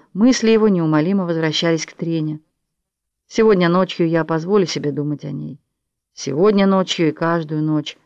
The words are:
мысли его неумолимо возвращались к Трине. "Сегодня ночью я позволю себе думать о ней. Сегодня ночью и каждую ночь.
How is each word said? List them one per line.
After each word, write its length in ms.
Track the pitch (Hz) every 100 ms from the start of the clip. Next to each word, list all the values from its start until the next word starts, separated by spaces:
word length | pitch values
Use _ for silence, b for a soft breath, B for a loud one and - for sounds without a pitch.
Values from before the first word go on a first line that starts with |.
| B
мысли 380 | 180 247 247 226
его 180 | 220 214
неумолимо 580 | 180 160 156 160 202 170
возвращались 580 | 165 160 151 170 160
к 80 | -
Трине. 480 | - 165 165 156 156 _ _ _ _ _ _ _ _ _
"Сегодня 420 | - 220 196 170
ночью 400 | 180 180 - 165
я 160 | 165
позволю 420 | 160 160 170 208 170
себе 260 | 151 143
думать 320 | 139 147 143
о 80 | 147
ней. 260 | 147 151 139 _ _ _ _ _
Сегодня 540 | - 139 139 208 202 196
ночью 420 | 190 185 - 160
и 40 |
каждую 500 | 156 165 170 151 156
ночь. 360 | 156 151 147 -